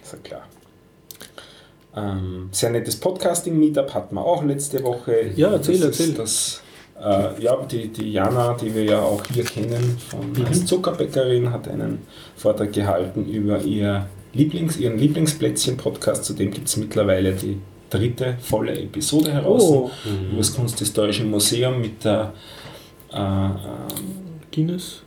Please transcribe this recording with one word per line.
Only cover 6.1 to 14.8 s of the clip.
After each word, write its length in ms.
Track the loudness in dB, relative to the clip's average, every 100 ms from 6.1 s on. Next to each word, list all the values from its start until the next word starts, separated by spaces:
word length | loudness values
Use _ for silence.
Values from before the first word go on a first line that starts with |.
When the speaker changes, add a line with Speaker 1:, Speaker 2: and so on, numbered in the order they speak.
Speaker 1:
das, 480 | 0 -2 -2 -2 -6 -16 -20 -20 -6
äh, 400 | 2 2 2 0
ja, 140 | 2 2 0
die, 180 | -4 -6
die 240 | -6 -2
Jana, 420 | 2 2 4 2
die 200 | 0 -2
wir 100 | 0
ja 160 | 4 4
auch 200 | 4 0 0
hier 120 | -2
kennen, 540 | -2 -4 -2 0 0 -2 -6
von, 240 | -8 -4
Speaker 3:
Mhm. 140 | -2 0
Speaker 1:
als 180 | 0
Zuckerbäckerin, 880 | 2 0 0 -2 -2 0 2 2 0
hat 160 | -4 -6
einen 300 | -6 -4 -6 -10 -20 -20 -2
Vortrag 360 | 0 2 0
gehalten 540 | 0 2 2 0 -4 -2
über 340 | -2 0 2
ihr 460 | 2 0 0 0 -4 -12 -6
Lieblings-, 460 | 2 2 2 -2
ihren 180 | 0